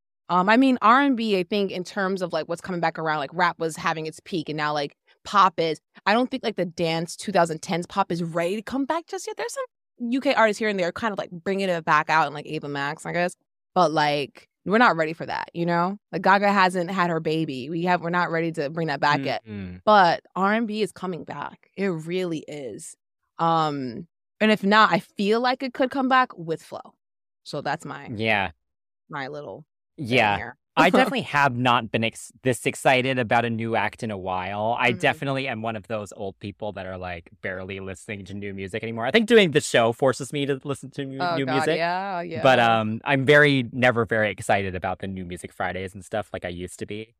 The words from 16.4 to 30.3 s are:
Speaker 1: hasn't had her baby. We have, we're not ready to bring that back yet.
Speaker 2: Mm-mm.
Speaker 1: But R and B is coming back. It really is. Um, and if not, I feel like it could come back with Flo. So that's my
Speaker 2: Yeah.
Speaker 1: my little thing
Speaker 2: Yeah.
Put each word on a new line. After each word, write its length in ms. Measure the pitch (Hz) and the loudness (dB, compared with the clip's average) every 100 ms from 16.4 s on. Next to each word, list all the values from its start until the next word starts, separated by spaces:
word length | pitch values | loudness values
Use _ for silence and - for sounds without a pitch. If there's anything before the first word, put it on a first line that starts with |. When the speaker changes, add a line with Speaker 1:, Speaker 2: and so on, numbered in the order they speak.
| 202 | 6
Speaker 1:
hasn't 380 | 202 185 185 170 | 4 4 2 -2
had 180 | 190 175 | 0 0
her 100 | 165 | 0
baby. 500 | 165 160 156 131 131 | 0 -2 -2 -4 -6
We 140 | 165 | -4
have, 180 | 175 180 | 0 0
we're 80 | 170 | 0
not 200 | 175 170 | -2 0
ready 220 | 165 165 | 0 -2
to 160 | 160 143 | -2 -4
bring 200 | 165 160 | -2 -2
that 120 | 139 | 0
back 240 | 147 147 | 2 2
yet. 180 | 139 117 110 | 0 -4 -6
Speaker 2:
Mm-mm. 340 | 104 92 90 - | -10 -10 -4 4
Speaker 1:
But 340 | 214 175 151 - - | 6 6 4 -4 -2
R 160 | 190 | 0
and 160 | 220 226 | 0 -2
B 140 | 214 | -2
is 100 | 202 | -4
coming 320 | - 185 165 | -4 -8 -8
back. 460 | - 147 - - _ - | -10 -12 -12 -14 _ -6
It 120 | 196 | -4
really 560 | 165 160 180 180 160 - | -4 -4 -4 -2 -4 -8
is. 480 | 147 131 104 - - _ _ _ - | -10 -10 -12 -14 -20 _ _ _ -2
Um, 680 | 165 165 156 143 127 113 170 _ _ - | 2 2 2 -2 -6 -8 -14 _ _ 0
and 120 | 214 | 2
if 120 | 214 | 2
not, 280 | 196 214 214 | 4 6 6
I 80 | 170 | 4
feel 400 | - - 202 220 | -2 -2 0 2
like 220 | 247 262 | 2 -2
it 120 | 269 | -4
could 160 | - 262 | -2 -2
come 180 | 277 269 | 0 2
back 280 | 262 254 - | 4 2 -2
with 240 | 165 160 | -8 -8
Flo. 180 | - - - _ _ _ _ _ | -8 -16 -16 _ _ _ _ _
So 160 | - 147 | -12 -8
that's 220 | 147 151 | -4 -4
my 240 | 160 143 143 | -6 -12 -10
Speaker 2:
Yeah. 380 | 107 110 104 92 - _ _ _ _ - | -2 2 2 0 -6 _ _ _ _ -14
Speaker 1:
my 180 | 156 131 | -10 -8
little 360 | 147 147 104 - _ _ - | -10 -12 -14 -18 _ _ -12
thing 80 | 123 | -2
Speaker 2:
Yeah. 300 | 123 107 | 2 2